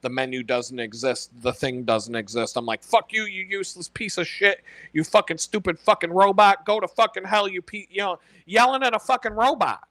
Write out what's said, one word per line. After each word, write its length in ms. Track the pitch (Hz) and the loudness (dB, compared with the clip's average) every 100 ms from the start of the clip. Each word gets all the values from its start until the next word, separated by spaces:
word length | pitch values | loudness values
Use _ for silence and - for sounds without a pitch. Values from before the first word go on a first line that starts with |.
The 80 | 127 | -4
menu 340 | 127 131 127 | -4 -4 -6
doesn't 360 | 120 123 120 127 | -4 -4 -4 -8
exist. 520 | 117 113 127 120 - - | -10 -4 -4 -4 -8 -6
The 120 | 127 | -6
thing 300 | 123 139 127 | -4 -6 -6
doesn't 320 | 117 113 110 | -2 -2 -2
exist. 420 | 117 101 113 113 - | -8 -6 -4 -4 -4
I'm 80 | |
like, 180 | 117 110 | -4 -6
Fuck 300 | - 233 - | 0 0 0
you, 100 | 220 | -6
you 200 | 208 190 | -6 -8
useless 440 | 190 196 185 185 170 | -6 -6 -6 -10 -14
piece 280 | - 220 - | -10 -8 -6
of 100 | 165 | -6
shit. 360 | - 202 196 - - - | 2 2 2 -8 -20 -6
You 120 | 151 | -4
fucking 340 | 160 214 - 165 | 2 2 2 -6
stupid 420 | - 214 185 165 | -4 -4 -2 -2
fucking 320 | - 202 170 | 0 2 2
robot. 540 | 175 202 196 208 196 | 4 4 8 6 6
Go 140 | - 214 | 2 0
to 80 | 185 | 0
fucking 380 | - 220 - | 0 0 0
hell, 220 | 190 214 202 | -2 0 0
you 140 | 185 | -4
pe-, 260 | 175 208 185 | -10 -16 -10
you 120 | 190 | -6
know, 180 | 202 170 _ _ | -4 -6 _ _
yelling 380 | - 208 247 262 | 0 4 4 4
at 100 | 262 | 0
a 60 | 240 | 0
fucking 340 | - 254 226 | 0 -2 0
robot. 540 | 214 240 285 160 101 - | 0 0 2 -2 -2 -10